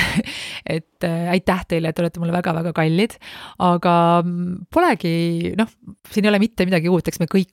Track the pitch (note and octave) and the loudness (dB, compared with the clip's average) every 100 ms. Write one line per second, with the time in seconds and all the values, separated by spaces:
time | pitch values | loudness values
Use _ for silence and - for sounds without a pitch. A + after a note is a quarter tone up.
0 | - F#3+ - - - - - D#3+ - _ | 0 -2 -4 -8 -12 -10 -6 -6 -8 _
1 | F3 E3 E3+ F#3 - F3+ - E3 D#3+ D#3+ | -4 -2 0 0 0 -2 -2 -2 -2 -2
2 | E3+ E3+ E3+ F3 F3+ D#3+ E3 E3 D#3+ E3 | -2 -2 -2 -2 0 -2 -2 0 2 2
3 | A3+ - - - - - F3+ F3 F3+ E3+ | 0 -4 -20 -18 -16 -2 0 2 4 4
4 | E3+ F3 F3 F3 F3 F3+ - D#4+ F4 A3+ | 4 4 2 -2 -4 -6 -2 2 2 2
5 | E3+ E3 E3+ E3+ F3 F3+ A3+ _ F#3 - | 0 0 0 -2 -2 -2 -2 _ -20 -20
6 | - A3 G#3 G3+ A3+ - F#3 F3 E3+ F3+ | -6 0 2 2 2 0 0 0 2 0
7 | E3 - E3 F#3+ F3+ | 0 -4 0 0 0